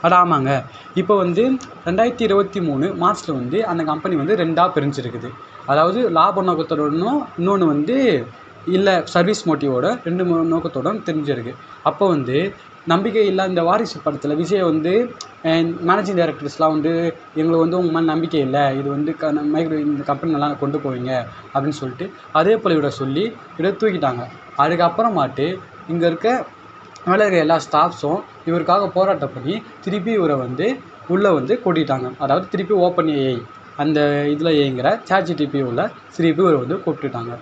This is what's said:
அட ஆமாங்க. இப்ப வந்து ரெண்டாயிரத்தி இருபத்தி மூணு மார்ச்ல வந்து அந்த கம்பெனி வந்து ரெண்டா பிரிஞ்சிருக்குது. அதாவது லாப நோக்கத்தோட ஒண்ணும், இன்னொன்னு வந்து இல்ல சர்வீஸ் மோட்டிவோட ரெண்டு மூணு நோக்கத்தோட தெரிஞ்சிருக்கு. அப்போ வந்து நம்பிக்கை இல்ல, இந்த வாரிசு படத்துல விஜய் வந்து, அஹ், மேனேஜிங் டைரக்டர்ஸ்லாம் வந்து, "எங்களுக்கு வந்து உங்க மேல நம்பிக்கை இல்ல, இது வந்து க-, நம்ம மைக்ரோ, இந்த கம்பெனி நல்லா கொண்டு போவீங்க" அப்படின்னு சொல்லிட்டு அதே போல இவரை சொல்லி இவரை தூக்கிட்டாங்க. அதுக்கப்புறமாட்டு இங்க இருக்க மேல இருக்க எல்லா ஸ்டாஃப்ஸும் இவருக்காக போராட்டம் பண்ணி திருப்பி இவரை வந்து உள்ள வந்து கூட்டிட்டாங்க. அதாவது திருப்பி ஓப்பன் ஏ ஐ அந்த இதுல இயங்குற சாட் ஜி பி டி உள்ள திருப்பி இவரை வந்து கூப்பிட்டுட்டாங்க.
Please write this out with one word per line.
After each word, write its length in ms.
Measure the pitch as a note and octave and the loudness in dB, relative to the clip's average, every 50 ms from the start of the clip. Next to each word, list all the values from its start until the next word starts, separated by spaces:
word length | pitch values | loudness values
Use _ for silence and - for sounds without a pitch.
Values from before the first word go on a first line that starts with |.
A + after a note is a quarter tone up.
அட 140 | - E3+ F#3 | 2 4 4
ஆமாங்க. 480 | F3+ F3+ F3 D#3+ C#3+ C3 C3+ C#3 C3 A#2 - - - - - - | 4 4 4 2 0 2 0 0 -2 -2 -8 -16 -20 -20 -6 -4
இப்ப 220 | F#3 F3+ F3 G#3 G3+ | -4 0 2 2 2
வந்து 340 | F#3 F3 F3 E3+ A#3 C4 C4 B3+ - - - - - | 2 0 2 2 2 2 0 -2 -4 -12 -18 -10 -6
ரெண்டாயிரத்தி 360 | E3+ F3+ G3 A3+ B3 A#3+ A#3+ | -4 0 2 0 0 0 -2
இருபத்தி 400 | A#3 G#3 G3 G3+ G3+ F#3+ - G3+ | 0 2 2 2 0 0 -2 -4
மூணு 260 | F3 D#3 C#3 C3 D3+ F#3+ | -2 -2 0 0 -2 -2
மார்ச்ல 400 | G3 F3 E3+ F#3 G#3 - - - | -2 0 0 0 0 0 -4 -6
வந்து 380 | D3+ C3 A#2+ B2 C#3+ G3+ A3 | -6 -4 -4 -4 -2 -2 -2
அந்த 180 | G3+ E3+ E3+ D#3+ | -2 -2 -2 -2
கம்பெனி 320 | D3+ D3+ D#3 - F#3+ F3+ | -2 -4 -4 -2 -2 -2
வந்து 200 | D3+ C#3 D#3+ G#3+ | -2 0 0 0
ரெண்டா 360 | F#3 E3+ D#3+ E3 E3 F3 F3+ - | 0 0 0 2 2 2 2 2
பிரிஞ்சிருக்குது. 580 | D#3 C#3 C#3+ C#3+ C#3 B2 B2 A2+ A#2 G#2+ B2 B2 - - - - - - | 0 -2 0 -2 -4 -6 -8 -8 -8 -12 -12 -14 -16 -20 -20 -20 -18 -2
அதாவது 440 | - C#3 D3+ D#3+ F3 F#3+ A#3 B3+ G#3 | 0 2 4 4 2 2 0 0 2
லாப 340 | E3+ D#3+ D#3+ G3 F#3+ F#3+ F#3+ | 4 4 4 4 2 2 0
நோக்கத்தோட 360 | F3+ F3 D#3 D#3+ - E3 D3 | 0 0 0 -2 -2 -2 0
ஒண்ணும், 460 | D3+ D3 D3 D#3+ F3+ A3+ C4+ G3 - - - - | 0 0 0 0 0 0 0 -2 -4 -4 -6 -2
இன்னொன்னு 300 | E3+ F#3 G3+ G3 F3+ D#3+ | 0 0 2 2 2 2
வந்து 580 | D3 D3 D3 E3 B3 C4+ C4+ A#3+ F3 B2+ A#2 A2 - - - - - - - | 2 2 0 0 0 2 2 2 2 0 -2 -6 -14 -20 -20 -20 -20 -12 -4
இல்ல 360 | E3 F3+ F#3 G3 G3 F#3+ F3 D3+ | -2 0 2 4 4 2 2 0
சர்வீஸ் 440 | - - F3 F3 F3+ G#3+ - - F3 | 0 0 2 2 2 0 0 0 0
மோட்டிவோட 500 | D#3 C#3 D3 C#3+ C3 B2 C3 F3+ A#3+ - - | 0 0 0 0 0 0 0 0 -2 -2 -4
ரெண்டு 220 | E3+ E3+ F3+ F#3 | -4 -2 -2 0
மூணு 320 | F3 E3+ E3 E3 E3 D#3+ E3 | 2 2 2 2 0 0 -2
நோக்கத்தோட 440 | D#3+ E3 - C3+ B2+ F3 G#3+ G#3+ - | -2 -4 -6 -4 -4 -2 -4 -4 -4
தெரிஞ்சிருக்கு. 500 | - D#3+ D#3 D3 C#3+ C#3 B2 A2+ B2 C#3 - - - - - - | -4 -4 -4 -2 -2 -4 -4 -4 -10 -12 -14 -18 -20 -20 -2 -2
அப்போ 240 | D3+ D3+ - G3+ F#3+ | -2 0 2 2 2
வந்து 460 | F3 D3 C3 A#2 B2+ C#3+ F3 G3+ G3 - - - - - - E3 | 2 0 0 0 0 0 -2 -2 -6 -10 -20 -20 -20 -14 -2 0
நம்பிக்கை 380 | E3 F3+ G3 A#3 G3 A3 G#3+ | 0 2 2 0 2 2 2
இல்ல, 220 | G3+ F#3+ F#3+ F#3+ F#3+ | 2 2 0 0 0
இந்த 160 | F#3 E3+ E3 | 0 0 2
வாரிசு 360 | E3+ F#3 A3 A#3 F3+ - D3+ - | 2 2 2 0 -2 -6 -6 -4
படத்துல 300 | D#3 D3 C3+ - D#3 D3 | -4 -4 -2 -4 -2 -2
விஜய் 280 | D#3 E3+ D#3 G3 G3 F#3 | -2 0 0 0 0 2
வந்து, 480 | E3+ D#3 D#3 D#3 F3 F#3 A3 B3 A#3 - - - - - - - | 2 2 0 0 2 2 2 0 -2 -6 -14 -18 -20 -20 -6 -2
அஹ், 320 | D#3+ D#3+ E3 E3 E3+ E3+ F3 F3 E3+ | 0 2 2 2 0 -2 -4 0 0
மேனேஜிங் 300 | F3+ G#3 G3+ F#3 G3 F3 | 0 0 0 0 0 0
டைரக்டர்ஸ்லாம் 540 | E3+ D#3+ C#3+ B2 C#3+ C#3+ - - D#3+ D#3+ | 0 0 -2 -6 -8 -10 -2 0 2 2
வந்து, 440 | D#3 D#3 D3 D#3+ E3 E3 E3+ E3 E3 - - - - | 2 2 0 0 0 0 0 -2 -4 -6 -16 -10 -4
"எங்களுக்கு 220 | D#3 D#3 E3 E3 E3 | -2 0 2 4 2
வந்து 200 | D#3+ E3 E3+ F#3 | 2 2 2 0
உங்க 140 | F3+ E3+ | 0 2
மேல 140 | D#3+ E3 E3 | 2 2 2
நம்பிக்கை 340 | D#3+ D#3 D#3+ E3 E3 E3 D#3 | 2 2 0 -2 0 0 0
இல்ல, 340 | C#3 C3 C3 C#3+ C#3+ C#3 C3+ | 0 2 2 2 2 2 0
இது 160 | C3+ C#3 C#3 | -2 -2 -4
வந்து 260 | C#3 C#3 D3+ D#3 D#3+ | -2 -2 -2 -4 -4
க-, 160 | - - D#3 | -2 -2 -2
நம்ம 280 | D3 D3+ D3 D3 D3+ D#3 | -2 0 0 0 0 0
மைக்ரோ, 200 | E3+ D#3+ D#3+ D3+ | 0 0 -2 -2
இந்த 240 | D3 D3 D3 C#3+ D3 | -2 -2 -2 -2 -2
கம்பெனி 280 | - C#3+ C#3 - E3+ | -4 -4 -2 -2 -2
நல்லா 220 | D#3 C#3+ D3 D3 C#3+ | -2 0 0 -2 -2
கொண்டு 240 | C#3 C#3+ C#3 C#3+ D3+ | -2 -4 -2 -2 -2
போவீங்க" 480 | C#3+ C#3 C3 B2 B2 B2+ C3 B2+ A#2 G#2+ - - - - - | -4 -4 -4 -4 -4 -4 -4 -4 -4 -6 -12 -18 -20 -6 -4
அப்படின்னு 160 | C#3 C#3 D3+ | -2 -2 -2
சொல்லிட்டு 420 | D3 - C3+ C3 B2 - F3 - - - - - | -4 -4 -8 -8 -8 -8 -10 -12 -12 -16 -20 -2
அதே 260 | - D#3 E3 G3 A3 A3 | 0 2 4 4 2 2
போல 160 | - F#3+ E3+ | 2 2 2
இவரை 180 | D#3 C#3+ C#3+ | 2 2 0
சொல்லி 440 | C#3+ - C3+ C3 C3+ D#3 G3+ A#3 A3 - - - - - | -2 -4 -6 -4 -2 -2 -2 -4 -6 -10 -18 -20 -8 -2
இவரை 200 | D#3+ F#3+ G3 G3 | -2 -2 -2 0
தூக்கிட்டாங்க. 500 | G#3+ A3 F#3+ E3+ C#3+ C3+ B2+ B2 A#2+ A#2+ - - - - - - | 0 0 0 0 -2 -2 -2 -2 -8 -12 -14 -20 -20 -16 -2 0
அதுக்கப்புறமாட்டு 1000 | C#3+ D#3 F3 E3+ F3 E3+ - - A3+ A#3 G#3 E3 C#3 B2+ - - C3+ E3 F#3+ F#3 - - - - - - | 0 2 2 2 2 2 2 2 0 0 2 0 -2 -2 -2 -2 -2 -2 -2 -6 -12 -18 -20 -20 -10 -6
இங்க 200 | E3 E3+ E3 E3+ | -4 0 0 0
இருக்க 380 | E3 E3 - A3 B3 B3+ - - - - - - - - - - - - - | 0 0 0 0 0 0 -4 -8 -14 -20 -20 -20 -20 -20 -20 -20 -20 -8 0
மேல 220 | F3 F3+ G3+ G#3+ G3+ | 0 4 4 4 4
இருக்க 120 | F#3 E3+ | 4 2
எல்லா 200 | D#3 D3+ E3 D#3+ C#3+ - | 4 4 2 2 2 0
ஸ்டாஃப்ஸும் 500 | - D3+ D#3+ F3 F3 - - C#3+ E3 G3+ - - - - - | 2 2 2 2 0 -2 -2 -2 -2 -2 -4 -10 -20 -10 -4
இவருக்காக 420 | E3+ E3 F3 D#3+ F3 F3 G3+ G3+ F#3+ | -2 -2 0 2 2 2 2 2 0
போராட்டம் 440 | - F3+ F#3+ F#3+ F#3+ D#3 D3 C3+ - | 0 0 2 2 2 0 -2 -6 -6
பண்ணி 300 | B2+ A#2+ C#3 F#3+ A3 - - - - - | -8 -6 -6 -6 -6 -8 -12 -20 -10 -6
திருப்பி 280 | G3 F#3 G#3 F3 A3+ | -4 -4 -4 -2 0
இவரை 240 | A3+ G#3 F3 D#3 C#3+ | 0 2 2 2 2
வந்து 440 | C3+ B2+ A#2+ B2 C3 F3 A3 C4+ C4 - - - - - - | 0 -2 -4 -4 -2 0 -2 -2 -4 -8 -20 -20 -20 -4 -2
உள்ள 260 | E3+ F#3+ G3+ G3+ F3 | 0 4 4 4 4
வந்து 260 | C#3+ B2 C3 G#3+ B3 - | 4 2 0 -2 0 2
கூட்டிட்டாங்க. 460 | F#3+ E3+ D#3 D#3 C3+ C3+ C3 B2+ B2+ B2+ - | 0 2 2 2 0 -2 -2 -2 -6 -6 -4
அதாவது 300 | D3 C3+ C3+ F3 F#3+ F#3+ | 0 0 0 0 0 -2
திருப்பி 240 | - F3+ E3 E3+ G#3+ | -4 -4 -2 0 2
ஓப்பன் 360 | F#3+ F3 F3+ F3+ F3 E3 D#3+ | 2 2 2 2 0 0 0
ஏ 180 | D3+ C#3+ C3+ C3 | 0 0 0 0
ஐ 140 | B2 A#2 A2+ - - - - - - - | -2 -4 -6 -12 -18 -20 -20 -20 -6 -4
அந்த 460 | D3 D3+ D#3 D3 D3 D3 C#3+ C#3+ C#3+ D3 | -2 0 2 2 2 2 2 0 0 0
இதுல 220 | D3 D3 D#3+ E3+ | -2 0 0 2
இயங்குற 500 | D#3+ D3 C#3+ C#3 C3 B2 B2 D3+ G#3 A3+ - | 2 2 2 2 0 0 0 0 0 0 -2
சாட் 200 | - F#3+ G3 F#3 | 0 0 0 2
ஜி 100 | E3 E3+ | 0 -2
பி 120 | D3 D3+ | -2 -2
டி 160 | C#3 C3+ C#3 | -2 0 -2
உள்ள 300 | C3+ B2 A#2 B2+ F3+ A3+ - - - - - | -2 -2 -2 -2 -2 -4 -6 -10 -20 -20 -4
திருப்பி 260 | - E3 E3 D#3 D3+ | 0 2 2 2 4
இவரை 180 | F#3+ F3+ D#3 C3+ | 4 4 4 2
வந்து 160 | B2 B2 E3 | 2 -2 -4
கூப்பிட்டுட்டாங்க. 600 | G3 - E3+ D3+ - - C3+ - A#2+ A#2+ A#2+ A#2+ - | -4 -2 -4 -4 -4 -6 -6 -6 -6 -8 -8 -10 -12